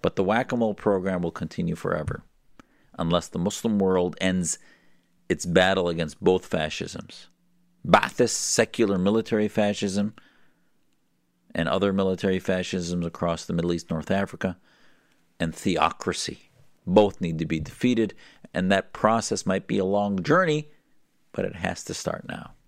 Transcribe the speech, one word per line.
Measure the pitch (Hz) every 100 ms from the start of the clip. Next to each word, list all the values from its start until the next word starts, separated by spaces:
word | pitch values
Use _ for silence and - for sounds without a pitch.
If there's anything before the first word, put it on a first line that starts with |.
But | - -
the |
whack-a-mole | 95 110 131 123 113
program | 101 107 98 92 92
will | 85
continue | - 82 - 87 87
forever | - 85 - - - _ _ - - _ _ -
unless | 82 85 -
the | 92
Muslim | 90 - 117 104
world | 95 92 90 -
ends | 95 92 85 - - _ _ _ _ _ _
its | - 87
battle | 85 92 95 87
against | 82 80 -
both | 92 92 -
fascisms. | 82 78 - - - - - - _ _ _ _ _ -
Ba'athist | 85 - - 120
secular | - - - 113 - 107 95
military | 92 110 107 110 104
fascism | - 104 101 101 98 104 - - _ - _ _ _ _ _ _ _ _ _ _ -
and | 82
other | 92 101
military | 98 95 92 98 92
fascisms | - 92 90 92 85 87 85
across | - 85 85 -
the |
Middle | 85 85
East, | 85 -
North | 80 76
Africa, | 98 98 - 95 90 _ _ - _ _ _ _ _
and | 85 -
theocracy. | - 82 80 - - 87 - - _ _ - _ -
Both | 95 104 -
need | 85 80
to | 78
be | 82
defeated, | 78 - 127 117 107 - - - -
and | - 92
that | 98 -
process | - 107 113 - 104 -
might | 95 -
be | 104
a | 95
long | 101 104 98
journey, | 90 165 180 151 147 _ _ _ _ _ _
but | - 98
it | -
has | 90 90 -
to |
start | 92 - - -
now. | - - -